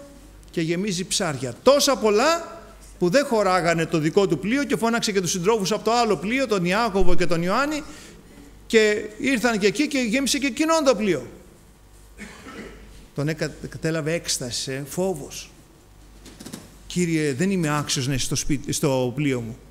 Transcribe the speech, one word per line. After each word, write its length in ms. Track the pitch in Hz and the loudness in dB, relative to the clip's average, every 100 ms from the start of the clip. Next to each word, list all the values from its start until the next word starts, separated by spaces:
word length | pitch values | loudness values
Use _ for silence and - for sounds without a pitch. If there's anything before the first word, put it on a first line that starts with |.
| - - - - - | -12 -20 -20 -20 -12
και 100 | - | -6
γεμίζει 440 | 160 170 214 170 185 | -4 -2 -2 -4 -4
ψάρια. 500 | - 180 135 127 113 | -4 -2 -4 -6 0
Τόσα 340 | 247 285 285 262 | 4 6 4 2
πολλά 640 | 214 208 285 339 339 - - - - - | 4 4 4 2 -2 -14 -18 -20 -20 -2
που 100 | 180 | 2
δεν 160 | 233 277 | 4 4
χωράγανε 600 | 226 196 185 170 165 160 | 2 2 2 2 0 0
το 120 | 165 | 0
δικό 300 | 151 202 196 | 0 2 2
του 120 | 165 | 0
πλοίο 240 | 190 269 | 0 -2
και 120 | 277 208 | 0 -2
φώναξε 360 | 226 233 - | 0 0 -2
και 100 | 196 | -2
τους 100 | 175 | -2
συντρόφους 400 | 185 175 226 180 | -2 0 0 0
από 120 | 214 | -2
το 80 | 214 | 0
άλλο 260 | 240 233 165 | 2 2 0
πλοίο, 300 | 185 254 254 | -2 -2 0
τον 180 | 208 175 | 0 0
Ιάκωβο 500 | 196 233 190 190 165 | 0 0 6 8 8
και 100 | 175 | 8
τον 160 | 165 | 2
Ιωάννη, 420 | 175 220 285 302 - - - - - - - - - | 0 0 0 -4 -8 -16 -20 -20 -20 -20 -20 -20 0
και 380 | 226 214 214 - - | 4 4 2 -4 -4
ήρθαν 420 | 254 262 - 208 | -2 0 2 2
και 80 | 202 | 2
εκεί 200 | 226 294 | 2 0
και 120 | 269 | 0
γέμισε 380 | 240 240 269 285 | 0 0 0 -2
και 100 | 269 | -2
εκείνον 360 | 226 311 320 | 0 2 2
το 120 | 277 208 | 4 2
πλοίο. 320 | 208 147 - - - - - - - - - - - - - - - - - - - - | 2 -2 -4 -16 -20 -20 -20 -20 -20 -20 -20 -20 -18 -18 -18 -16 -18 -18 -20 -20 -12 -6
Τον 120 | 143 | -4
έκα-, 240 | 160 156 151 - | -4 -6 -8 -14
κατέλαβε 440 | 131 160 160 151 | -6 -4 -2 -2
έκσταση, 580 | 165 165 - 123 113 - | -4 -4 -6 -6 -8 -6
ε, 120 | 135 143 | -8 -8
φόβος. 640 | - 190 165 139 - - - - - - - - - - - - - - - - | -4 -4 -4 -8 -14 -16 -20 -20 -20 -20 -20 -20 -20 -20 -20 -16 -16 -18 -20 -8
"Κύριε, 460 | 175 175 160 151 | -2 0 0 0
δεν 180 | 123 190 | 0 0
είμαι 260 | 190 151 147 | 0 0 -2
άξιος 300 | 143 - 127 | -2 -2 -2
να 60 | |
είσαι 120 | 135 - | -2 -2
στο 100 | 143 | -2
σπίτι, 360 | - 143 - | -2 -2 -2
στο 380 | - 151 131 127 120 | -2 0 0 0 -2
πλοίο 260 | 147 123 | -2 -2
μου. 160 | 113 - - | -4 -12 -16